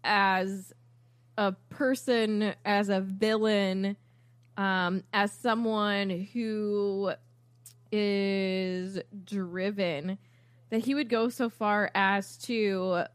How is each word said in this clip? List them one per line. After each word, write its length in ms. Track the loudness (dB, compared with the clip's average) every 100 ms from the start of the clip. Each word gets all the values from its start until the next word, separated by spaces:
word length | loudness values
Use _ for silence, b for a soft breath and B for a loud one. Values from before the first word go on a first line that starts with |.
as 680 | 2 4 4 2 -2 -6 -12 -20 _ _ _ _ _ -2
a 160 | -2 -2 _
person, 840 | -2 0 0 2 2 2 0 -2 -2 0
as 240 | 2 2
a 100 | 0
villain, 920 | -2 -2 0 2 4 2 2 0 -2 -4 b b b b _ -2
um, 460 | 0 2 0 -2 0
as 180 | 0 0
someone 800 | 0 0 0 0 0 0 0 -2
who 1000 | -4 -6 -6 -4 -2 -2 0 0 0 -2 -4 _ _ _ _ -20 -20 _
is 1080 | 0 0 2 0 0 0 0 -2 -4 -4 -8 -10 -16
driven, 920 | -6 -4 -4 -2 -4 0 -2 -2 -4 -8 b b b b _
that 160 | -2 0
he 100 | -2
would 140 | 0
go 200 | 0 0
so 200 | 0 -4
far 420 | 0 0 2 0
as 440 | 2 4 2 -2 -12
to 680 | -4 0 2 0 0 0 -2